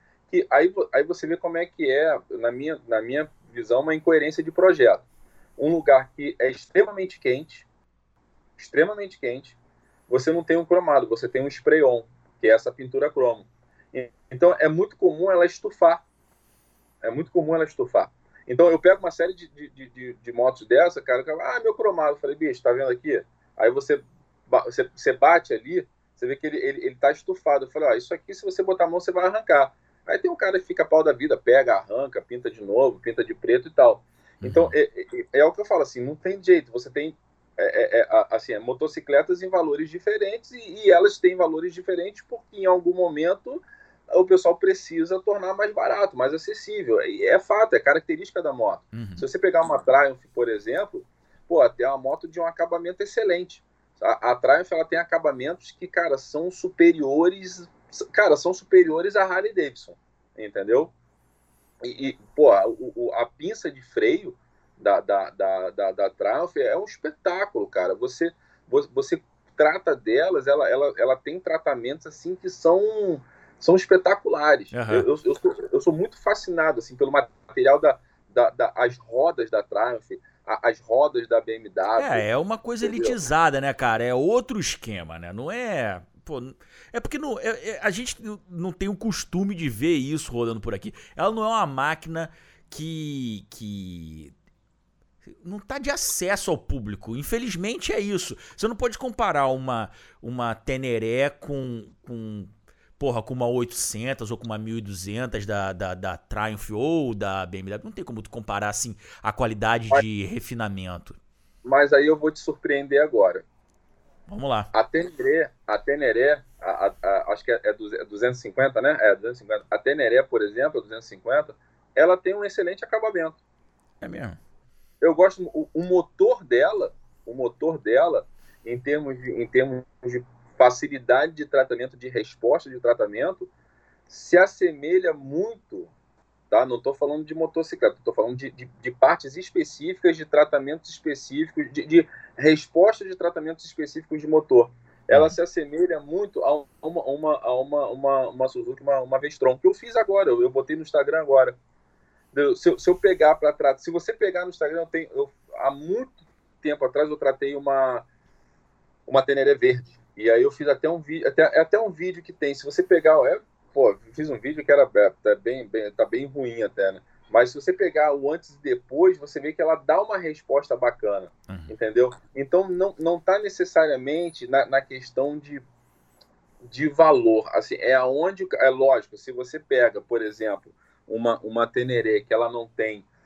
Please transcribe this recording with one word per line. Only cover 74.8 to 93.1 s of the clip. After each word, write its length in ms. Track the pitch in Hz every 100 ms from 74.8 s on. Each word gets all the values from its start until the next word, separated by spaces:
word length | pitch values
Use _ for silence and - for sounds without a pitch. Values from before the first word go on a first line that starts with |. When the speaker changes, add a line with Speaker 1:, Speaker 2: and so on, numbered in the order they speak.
| 110
Speaker 1:
Eu, 80 | 120
eu, 180 | 123 151 -
eu 100 | -
sou, 340 | 370 - -
eu 100 | -
sou 120 | -
muito 260 | 156 202 -
fascinado, 600 | - - - 165 156 117
assim, 160 | - 127
pelo 160 | 139
material 680 | 143 - _ _ - 131 143
da, 200 | 151 - _ _ _
da, 200 | 120 117
da, 240 | - 117 -
as 220 | 120 123
rodas 540 | - 120 160 165 113
da 100 | -
Triumph, 580 | - 98 120 117 - 92 _ _ -
a, 240 | 107 120
as 100 | 113
rodas 480 | - 120 147 127 117
da 120 | 113
B 160 | 113 110
M 140 | 107
W. 380 | 92 98 113 269
Speaker 2:
É, 220 | 120 107
é 80 | 123
uma 200 | 185 220
coisa 300 | 240 233 233
Speaker 1:
Entendeu? 180 | 233 -
Speaker 2:
elitizada, 560 | 226 131 156 160 139
né, 100 | 139
cara? 300 | 127 123 110
É 100 | 120
outro 460 | 127 160 240 - 220
esquema, 600 | 143 - 117 98 80 82
né? 120 | 87
Não 200 | 101 147
é, 500 | 233 240 170 110 92 - _ -
pô, 140 | 139
n-, 160 | 127 - _ _ -
é 80 | 233
porque 200 | - 294
não, 200 | 294 214
é, 300 | 226 214 180
é, 100 | 220
a 80 | 214
gente 280 | 185 247 -
n-, 220 | 220 208 _
não 220 | 175 180
tem 180 | 175 196
o 60 | 190
costume 580 | 226 170 - 175 196
de 160 | 180 156
ver 260 | 104 156 160
isso 360 | 131 151 -
rodando 280 | 120 117 113
por 140 | 117
aqui. 180 | 98 - - - -
Ela 160 | 185
não 120 | 220
é 40 | 214
uma 180 | 226 170
máquina 640 | 135 143 160 165 165 160 - _ _ _
que, 760 | 151 160 160 151